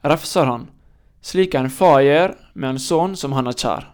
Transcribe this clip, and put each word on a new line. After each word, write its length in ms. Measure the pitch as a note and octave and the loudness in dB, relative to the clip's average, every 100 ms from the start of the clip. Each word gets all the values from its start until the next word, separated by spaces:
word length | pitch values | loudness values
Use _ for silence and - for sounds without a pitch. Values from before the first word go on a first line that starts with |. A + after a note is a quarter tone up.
refser 400 | C#3+ D#3 - F#3+ | 0 -2 -2 0
han, 220 | C3+ A#2+ B2 _ _ _ _ _ | 0 -2 -10 _ _ _ _ _
slik 300 | - F3+ F#3 D3+ | -8 -2 0 0
en 140 | C3 | -4
far 300 | - F#3 C#3 | 2 4 6
gjør 300 | C#3 D3+ F#3 - _ | 6 4 2 -2 _
med 220 | - C3+ | -10 -6
en 60 | C3 | -6
sønn 320 | C3 E3 F3+ F#3+ | -2 0 0 -4
som 160 | C#3+ | -6
han 160 | C3+ B2 | -4 -4
har 80 | A#2+ | -4
kjær. 300 | B2 F2 - | -4 -6 -10